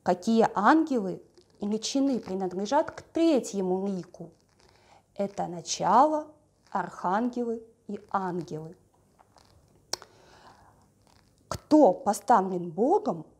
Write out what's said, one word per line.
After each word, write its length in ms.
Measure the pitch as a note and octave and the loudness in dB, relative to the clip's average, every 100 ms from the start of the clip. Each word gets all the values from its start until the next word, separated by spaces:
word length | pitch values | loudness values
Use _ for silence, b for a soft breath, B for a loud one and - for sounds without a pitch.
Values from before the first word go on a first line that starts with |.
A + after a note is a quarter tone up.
Какие 460 | - F3+ A3+ A3+ G#3 - | -2 -2 2 2 2 4
ангелы 640 | G#3+ D#4 D#4 B3+ F#3+ - - _ _ _ | 4 4 4 -2 -2 -8 -14 _ _ _
или 180 | G3+ G#3+ | -4 -4
чины 420 | - C#4 C#4 A#3+ | -2 0 0 -2
принадлежат 720 | - F#3+ F#3 F3+ G#3 C#4 D#4+ | -4 -6 -4 -4 0 0 0
к 100 | - | -8
третьему 840 | - D#4+ E4 C4+ A3 G3 F#3 F#3 G3 | -6 0 4 2 0 -4 -2 -2 -2
лику? 440 | F#3+ E3 - E3 _ _ _ b b b b b - | -6 -10 -18 -20 _ _ _ b b b b b -8
Это 320 | G3+ F#3+ E3+ | -6 -6 -8
начало, 800 | F3 D#3+ - E3+ G#3+ D4+ D4+ - _ _ _ _ | -8 -8 -4 4 4 4 2 -6 _ _ _ _
архангелы 880 | G3+ F3 - F3+ G3+ B3 B3 A#3 A3+ - _ - | -6 -6 -6 -2 -2 -2 -4 -6 -6 -10 _ -14
и 120 | G3+ - | -14 -6
ангелы. 680 | G3+ F#3+ F3 D#3 D3+ D#3+ F3+ _ _ _ _ _ _ _ _ _ _ _ - b b b b b b b b b _ _ _ _ _ _ | -4 -4 -6 -8 -10 -12 -18 _ _ _ _ _ _ _ _ _ _ _ -10 b b b b b b b b b _ _ _ _ _ _
Кто 460 | - _ D4+ B3 | -14 _ 6 6
поставлен 800 | F3+ - G#3+ - A3+ F#3+ F3+ F3 | 4 -4 -4 2 2 2 -4 -6
Богом 540 | D#3+ B3+ G4+ - E3 - | -2 2 2 0 -6 -12